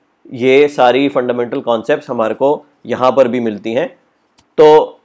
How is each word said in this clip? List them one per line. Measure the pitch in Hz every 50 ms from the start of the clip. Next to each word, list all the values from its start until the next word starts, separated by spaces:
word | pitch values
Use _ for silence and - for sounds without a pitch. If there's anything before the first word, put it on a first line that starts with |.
| _ _ _ _ _ -
ये | - 120 120 131 131 139 147 143
सारी | 143 151 127 123 120 131 143 139
फंडामेंटल | 139 135 123 123 123 120 120 117 123 139
कॉन्सेप्ट्स | 120 120 117 113 - - 147 139 - -
हमारे | 127 117 110 110 110
को | - 135 139 151 - - _ _ _ -
यहाँ | 104 117 107 123 131
पर | 117 135 131 120
भी | 117 127
मिलती | 117 113 107 98 95 113
हैं। | 113 131 165 180 - _ _ _ _ _ _ _ _ _ _ _ _ -
तो | 151 151 151 151 - - - _ _